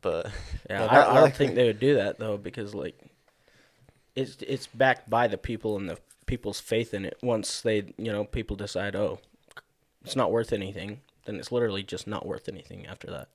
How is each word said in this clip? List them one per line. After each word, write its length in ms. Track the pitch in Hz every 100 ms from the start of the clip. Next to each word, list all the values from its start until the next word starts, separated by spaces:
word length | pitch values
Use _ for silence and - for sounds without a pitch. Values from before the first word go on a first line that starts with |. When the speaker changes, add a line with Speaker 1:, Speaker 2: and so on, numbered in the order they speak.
Speaker 1:
but 240 | 95 82 92
<laughs> 440 | - - - -
Speaker 2:
Yeah, 120 | 98
Speaker 3:
Yeah, 0 |
Speaker 2:
I, 20 | 107
Speaker 3:
not 60 |
Speaker 2:
I 220 | 120 117
don't 100 | 131
Speaker 3:
likely. 80 | 156 131 139
Speaker 2:
think 100 | 104
they 100 | 120
would 140 | 104
do 160 | 131 131
that, 240 | 104 -
though, 180 | 110 104
because, 360 | 101 - 101 104
like, 200 | - - - _ _ _ _ _ _ _ _ _ _ 131
it's, 220 | 131 -
it's 260 | - 135 -
backed 420 | 113 131 123 -
by 180 | 117 120
the 100 | 98
people 380 | - 110 110 101
and 120 | 92
the 80 | 85 _ _ -
people's 340 | 123 101 -
faith 340 | - 113 117
in 100 | 101 98
it. 120 | -
Once 400 | 123 113 - -
they, 320 | 117 107 95 -
you 140 | 110
know, 120 | 104 101
people 300 | 127 - 101
decide, 400 | 101 - 101 98
"Oh, 240 | 101 - _ _ _ - - _ _ _ -
it's 100 | 135
not 160 | 92
worth 220 | 117 113
anything," 480 | 104 95 95 98 120 _ _ -
then 100 | 104
it's 140 | -
literally 320 | 120 113 98
just 220 | 98 87 104
not 180 | 104 -
worth 220 | - -
anything 380 | 92 - - -
after 220 | - -
that. 180 | - -